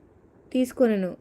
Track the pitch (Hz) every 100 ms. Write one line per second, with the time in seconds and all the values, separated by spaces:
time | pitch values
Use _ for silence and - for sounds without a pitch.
0 | _ - - _ - 254 254 - 240 208
1 | 185 -